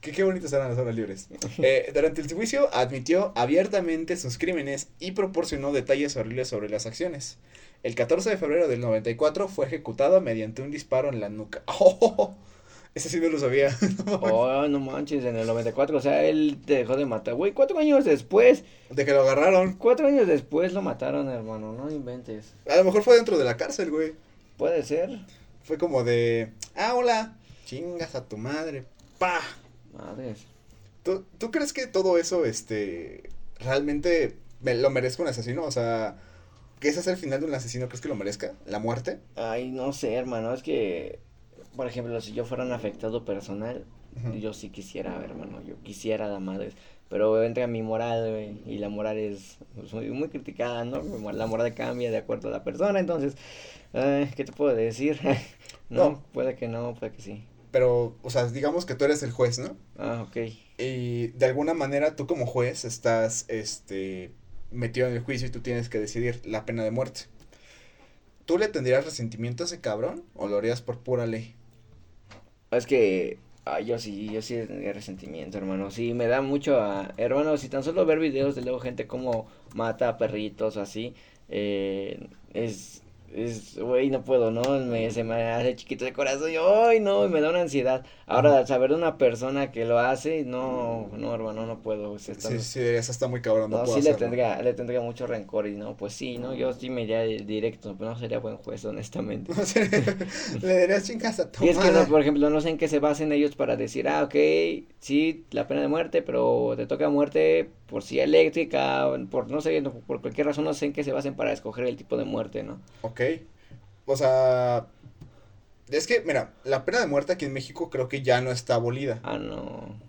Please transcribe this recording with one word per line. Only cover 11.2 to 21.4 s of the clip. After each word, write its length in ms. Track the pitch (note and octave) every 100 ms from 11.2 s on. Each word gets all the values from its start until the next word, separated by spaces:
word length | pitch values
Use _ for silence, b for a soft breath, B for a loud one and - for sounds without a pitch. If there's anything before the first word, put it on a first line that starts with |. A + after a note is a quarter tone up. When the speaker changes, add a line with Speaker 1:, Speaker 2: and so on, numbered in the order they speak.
Speaker 1:
la 80 | G2+
nuca. 340 | G#2+ A2 -
<laughs> 140 | - -
Oh, 560 | F#3+ F#3 A3+ - G3 - B B B B B -
ese 120 | C#3
sí 120 | D3
no 80 | E3
lo 100 | D#3
sabía. 300 | C#3 C3 C#3
<laughs> 360 | C3 G3 G3 F#3+
No 120 | G3
mames. 140 | A2+
Speaker 2:
Oh, 360 | A2 B2 C3+ D3
no 120 | C#3+
manches, 440 | C3+ C3+ D3 D3
en 120 | B2 A2+
el 100 | A2+
noventa 240 | A2+ A2+
y 20 |
cuatro, 260 | A#2 C#3 D3+
o 20 |
sea, 240 | C#3 C#3+
él 340 | D#3 D#3 D3+ C#3 -
dejó 300 | C#3+ A2+ C3
de 100 | C#3+
matar. 280 | A2 -
Güey, 180 | A#2+ F#3+
cuatro 260 | G3+ C#4 F4
años 260 | D4+ C#4
después. 600 | C4+ C#3+ A#2 G3 A#3+ A3 - B B
Speaker 1:
De 140 | B2+
que 80 | C#3+
lo 80 | C#3
agarraron. 520 | C3+ C3+ D#3+ F#3 F#3
Speaker 2:
Cuatro 340 | F#3+ A3+ B3 D4
años 180 | C#4+ G3+
después 460 | D3+ B2+ D3+ F3+
lo 100 | F#3
mataron, 460 | F#3 A#2+ C3 C#3+ C#3
hermano, 440 | B2